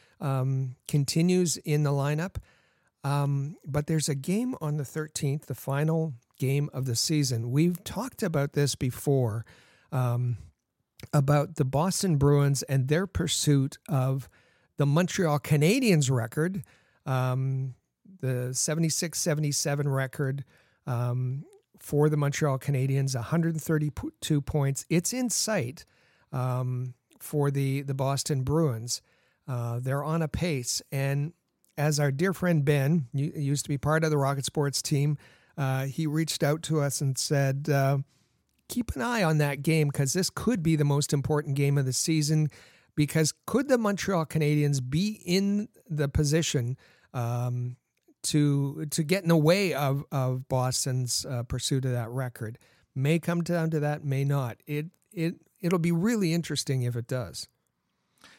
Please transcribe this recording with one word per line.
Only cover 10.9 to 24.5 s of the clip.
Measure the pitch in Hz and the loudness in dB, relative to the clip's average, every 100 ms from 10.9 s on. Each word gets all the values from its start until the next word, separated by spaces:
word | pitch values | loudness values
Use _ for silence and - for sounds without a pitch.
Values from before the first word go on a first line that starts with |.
| - - | -20 0
about | 147 135 147 175 156 | 2 4 2 2 -2
the | |
Boston | 131 139 185 - 196 147 | 0 0 0 0 2 4
Bruins | 143 143 143 135 | 6 6 4 0
and | - 135 131 | 0 0 2
their | 156 196 | 0 0
pursuit | - 147 - 151 139 135 - - | -2 -2 0 2 4 2 -4 -4
of | 143 131 135 - _ _ _ _ - | 0 0 -2 -8 _ _ _ _ -2
the | |
Montreal | 143 151 180 - 165 147 | 2 2 2 0 2 2
Canadiens | - 151 156 262 240 160 127 | 2 4 4 4 4 4 4
record, | 123 113 - 170 196 - _ _ _ - | 0 0 -2 -2 -4 -12 _ _ _ -4
um, | 131 127 127 135 131 131 123 _ _ - 190 | 0 0 0 -2 -2 -6 -10 _ _ -20 -6
the | 131 123 123 | -4 -2 -4
seventy-six | 127 - 156 165 - 170 - | -4 -2 0 0 0 -4 -4
seventy-seven | 180 151 147 135 147 143 143 | -2 0 0 0 -2 0 0
record, | 135 131 - 135 139 - _ _ _ - | 0 -2 -2 -2 -4 -8 _ _ _ -4
um, | 120 123 123 127 139 320 - _ - | -2 -2 -2 -4 -6 -10 -20 _ -20
for | - 147 151 | -2 2 4
the | 151 | 2
Montreal | 143 - 151 131 | 0 0 -2 -2
Canadiens, | - 139 135 135 135 127 | -2 0 0 0 0 -2
a | |
hundred | 113 165 165 160 | -2 0 0 -2
thirty-two | - 156 151 - 311 - - 147 | 0 0 0 -4 -10 -6 -2 0
points. | - | 0